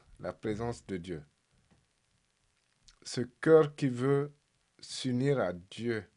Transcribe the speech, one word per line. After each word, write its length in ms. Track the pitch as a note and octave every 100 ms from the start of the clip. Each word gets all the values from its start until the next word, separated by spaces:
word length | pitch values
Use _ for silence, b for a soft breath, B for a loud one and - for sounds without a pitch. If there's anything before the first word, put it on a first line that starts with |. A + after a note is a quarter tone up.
| - -
la 140 | F2
présence 520 | - A2 G#2+ A#2+ A#2 -
de 100 | F#2+
Dieu, 260 | E2+ D#2+ D2 _ _ _ _ _ _ _ _ _ _ _ _ _ _ _ _ _
ce 180 | - -
cœur 540 | A#2+ _ - D#3+ D3+ D3
qui 120 | C#3+
veut 460 | A#2+ C3 C#3 D3 - _ _ _ _
s'unir 600 | - - C3 B2 C3+ C3+
à 140 | F#2+
Dieu 500 | F2+ F2+ - A#2 A2 G2+